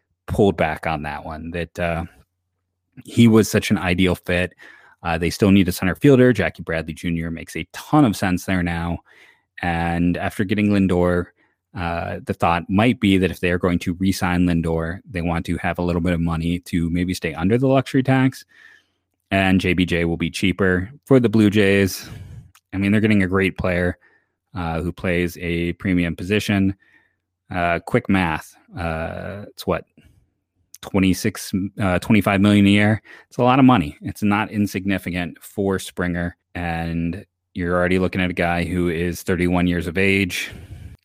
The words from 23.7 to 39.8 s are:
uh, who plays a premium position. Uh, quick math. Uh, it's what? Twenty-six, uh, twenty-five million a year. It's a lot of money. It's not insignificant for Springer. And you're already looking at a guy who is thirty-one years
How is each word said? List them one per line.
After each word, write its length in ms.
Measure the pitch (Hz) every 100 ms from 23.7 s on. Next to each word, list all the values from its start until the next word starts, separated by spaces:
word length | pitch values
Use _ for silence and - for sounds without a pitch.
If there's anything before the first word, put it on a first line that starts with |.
| 87 90 - _ _ _ _ _
uh, 260 | 92 85 82
who 120 | 85
plays 440 | - 95 87 87 -
a 360 | 87 85 85
premium 420 | - 98 90 87 80
position. 580 | 92 104 - 101 98 - _ _ _ _ _ _ _
Uh, 280 | 92 85 85
quick 280 | - 120 -
math. 480 | 95 85 76 - _ _ 170
Uh, 680 | 85 80 85 90 92 98 -
it's 180 | - -
what? 180 | 82 - _ _ _ _ _ _ _ _ -
Twenty-six, 720 | - 98 95 90 110 - - 95 98 -
uh, 180 | 95 90
twenty-five 420 | - 107 104 98
million 260 | 104 104 98
a 40 |
year. 320 | 104 104 110 - - _
It's 100 | -
a 40 |
lot 160 | 123 135
of 60 |
money. 340 | 127 117 73 -
It's 220 | - -
not 280 | 104 104 107
insignificant 880 | 104 101 101 95 95 90 90 85 -
for 360 | - - 98 92
Springer. 580 | - - 90 87 87 - _
And 720 | 87 87 82 85 85 85 101 - _ _
you're 240 | 98 87 90
already 220 | 90 92
looking 220 | 90 98
at 100 | 90
a 40 |
guy 300 | 82 85 87
who 240 | 87 90 87
is 340 | 82 87 82
thirty-one 440 | - 87 90 90 90
years 200 | 87